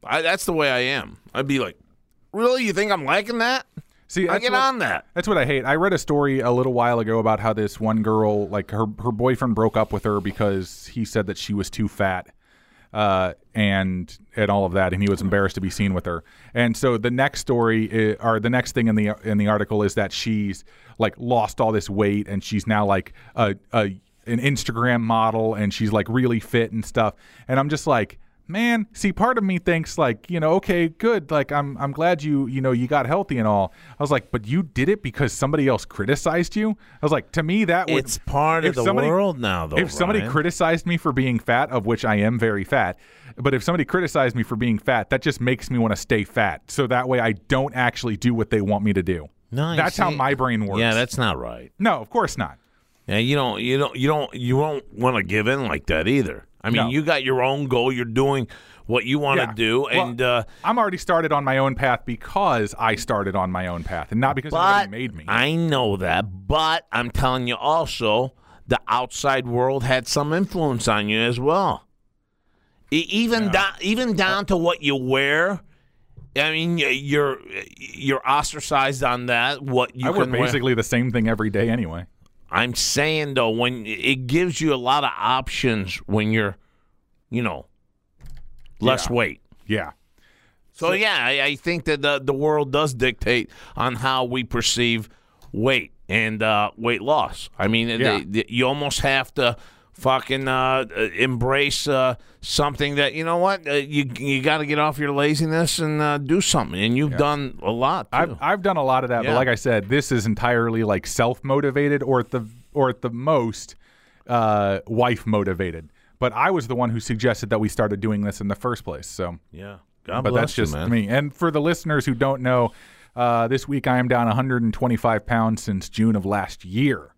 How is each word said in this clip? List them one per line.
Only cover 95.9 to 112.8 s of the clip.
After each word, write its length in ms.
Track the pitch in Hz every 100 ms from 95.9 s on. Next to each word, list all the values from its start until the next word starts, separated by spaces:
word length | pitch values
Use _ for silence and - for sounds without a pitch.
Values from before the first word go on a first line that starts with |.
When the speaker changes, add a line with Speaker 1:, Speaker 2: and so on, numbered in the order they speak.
| - -
Speaker 1:
and, 320 | 104 110 110
uh, 300 | 110 104 104 -
weight 240 | 117 117
loss. 480 | 110 151 95 - - -
I 100 | 101
mean, 200 | 113 117
Speaker 2:
Yeah. 80 | 113
Speaker 1:
they, 260 | 131 101
they, 220 | 73 104 -
you 180 | 117 127
almost 320 | 143 143 -
have 320 | 143 135 127 -
to 200 | 123 117 - - _
fucking, 540 | - 139 131 - 135 135
uh, 380 | 131 131 131 117 90
uh, 40 | 110 85
embrace, 720 | 131 123 120 135 143 135 147
uh, 280 | 135 131 123 - -
something 540 | - - 147 123 143 143
that, 180 | 143
you 100 | 147
know 140 | 160 170
what, 280 | 185 196 160
uh, 60 |
you, 360 | 143 143 147 135 117
you 220 | 139 135
gotta 240 | 135 156 151
get 140 | 151
off 180 | 151 147
your 140 | 147
laziness 680 | 143 143 151 160 160 151 -
and, 240 | 156 151
uh, 160 | 151 143
do 240 | 135 170
something. 380 | - 156 107 85
And 160 | 107 123
you've 140 | 151
Speaker 2:
Yeah. 60 | 131
Speaker 1:
done 420 | 147 147 139 -
a 80 | -
lot, 400 | 117 131 175 131
too. 60 | 127
Speaker 2:
I've, 200 | 165 104
I've 200 | 143 202
done 120 | 190 175
a 60 |
lot 200 | 135 131
of 80 | 127
that, 120 | 120
Speaker 1:
Yeah. 60 | 120
Speaker 2:
but 40 | 135
like 120 | 131
I 80 | 113
said, 340 | 131 113 98
this 220 | 135 139
is 140 | 123 104
entirely, 580 | 104 120 120 117 113
like, 220 | 110 98 -
self-motivated 960 | - 120 123 139 139 143 131 143 147
or 180 | 127 127
at 120 | 120
the, 140 | 131 110 120 -
or 160 | 147